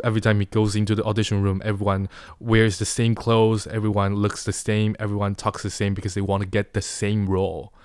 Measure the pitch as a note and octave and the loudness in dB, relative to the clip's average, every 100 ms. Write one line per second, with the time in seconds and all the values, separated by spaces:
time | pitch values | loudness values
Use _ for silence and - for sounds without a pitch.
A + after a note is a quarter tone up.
0 | A#2+ A2 A2 G#2 G2 A2 G#2+ G#2 G#2+ G#2+ | -2 2 2 2 2 2 2 2 2 0
1 | A2 G#2+ G#2+ G2+ G2 F#2+ G#2+ G2+ G2+ G2 | 0 0 0 2 0 0 -2 -2 0 0
2 | G2 - - - A#2 A2+ A2 F#2 G#2 - | -2 -8 -20 -8 2 4 4 2 -2 0
3 | A#2 A2 - A2+ A2 A2 - A2 G#2+ G2+ | 0 0 2 4 4 2 -2 -4 0 0
4 | G2 G2+ G#2 - - - - G#2+ G#2+ G#2+ | 0 0 -2 -2 -6 -4 -2 0 0 0
5 | G#2+ G#2 G2+ G2+ A2 - G2+ - G2+ G2 | -4 -2 -2 -2 -4 -4 -6 -2 -2 -2
6 | G2+ G2 G2 G2 F#2+ G#2 G2 G#2 - - | -4 -2 0 0 0 -2 -2 -4 -6 -4
7 | G#2 G#2+ G2 F#2 F#2+ E2 - - | -2 0 2 0 0 -4 -12 -18